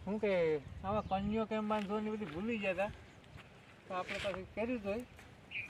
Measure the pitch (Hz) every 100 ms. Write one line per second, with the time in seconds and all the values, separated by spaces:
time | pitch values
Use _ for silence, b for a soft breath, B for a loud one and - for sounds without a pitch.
0 | - 214 214 190 165 151 135 - 190 214
1 | - 190 202 220 214 220 214 214 196 208
2 | 214 214 202 151 214 226 202 180 202 -
3 | - - - - - - - - - 185
4 | 185 196 196 185 185 - 233 247 202 208
5 | 247 - - - - - -